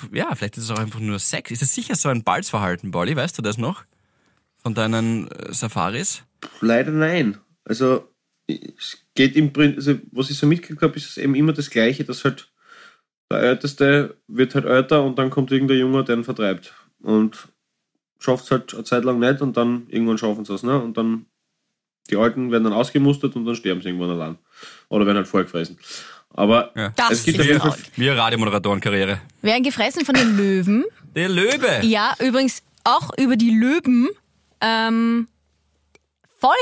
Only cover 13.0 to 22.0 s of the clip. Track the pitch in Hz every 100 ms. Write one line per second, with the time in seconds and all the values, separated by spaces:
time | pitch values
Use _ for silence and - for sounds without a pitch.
13 | _ _ - - 120 127 143 - 139 143
14 | 143 - - 113 127 143 120 127 131 151
15 | 135 127 131 135 131 135 135 131 127 135
16 | 123 117 117 117 104 92 - - _ _
17 | - 110 110 - - _ _ _ _ _
18 | _ _ - 127 - 131 - 117 113 123
19 | 123 123 120 139 139 120 120 120 120 113
20 | 113 110 113 107 104 98 120 139 117 113
21 | 113 113 - _ _ _ _ _ _ _